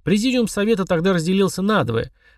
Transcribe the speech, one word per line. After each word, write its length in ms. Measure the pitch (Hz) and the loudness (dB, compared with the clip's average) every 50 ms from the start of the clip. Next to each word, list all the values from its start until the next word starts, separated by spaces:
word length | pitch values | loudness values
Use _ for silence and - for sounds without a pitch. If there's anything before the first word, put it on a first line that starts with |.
| - | -2
Президиум 440 | 147 196 214 220 262 247 254 233 - | 0 0 2 2 0 0 0 -2 -2
Совета 360 | - 202 202 220 233 190 185 | -2 -4 0 0 0 0 0
тогда 280 | 165 185 160 165 196 190 | 0 0 0 2 2 0
разделился 480 | 175 156 175 185 196 196 175 - - | 0 0 0 0 2 0 0 0 -2
надвое. 500 | 190 208 214 190 127 113 113 113 - - _ _ _ _ _ | -2 0 2 0 0 0 -2 -4 -4 -6 _ _ _ _ _